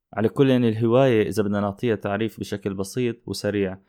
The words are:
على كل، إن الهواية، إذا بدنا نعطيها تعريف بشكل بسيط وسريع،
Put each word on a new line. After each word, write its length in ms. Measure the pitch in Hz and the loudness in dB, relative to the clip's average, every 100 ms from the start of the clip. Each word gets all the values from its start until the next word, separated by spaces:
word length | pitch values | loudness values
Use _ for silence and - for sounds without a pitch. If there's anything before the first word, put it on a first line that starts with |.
| _ | _
على 160 | - 110 | -2 -2
كل، 220 | - 135 | 2 4
إن 140 | 127 120 | 4 2
الهواية، 640 | 107 117 120 135 113 104 | 2 2 4 4 4 2
إذا 140 | 95 | 0
بدنا 160 | 101 101 | 0 0
نعطيها 360 | 101 98 123 104 | -2 -2 -2 -2
تعريف 440 | 104 101 113 - | -2 -2 -4 -6
بشكل 340 | 101 101 101 | -8 -6 -6
بسيط 420 | 95 95 - 120 113 - | -6 -6 -4 -4 -6 -10
وسريع، 520 | 98 104 101 98 92 | -6 -2 -2 -2 -4